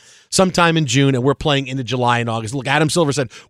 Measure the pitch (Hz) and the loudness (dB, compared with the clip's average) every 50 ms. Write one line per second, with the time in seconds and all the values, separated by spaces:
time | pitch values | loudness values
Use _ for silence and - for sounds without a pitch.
0 | _ - - - _ _ - - 190 185 - - 170 165 165 160 156 123 113 139 | _ -20 -20 -20 _ _ 0 2 2 2 2 2 2 2 2 2 0 0 2 2
1 | 139 135 131 123 123 143 135 - - 156 143 139 135 123 131 135 123 104 127 127 | 2 2 2 2 0 0 0 0 0 0 0 0 -2 -4 -6 -8 -6 -4 -4 0
2 | 123 120 120 117 117 117 113 117 113 104 131 139 117 135 139 151 160 143 - 175 | 0 2 0 0 0 -2 -4 -4 -6 -6 -8 -8 -4 -2 0 0 0 2 2 0
3 | 165 143 131 147 131 - - - - _ | 0 0 0 -2 -4 -6 -8 -14 -14 _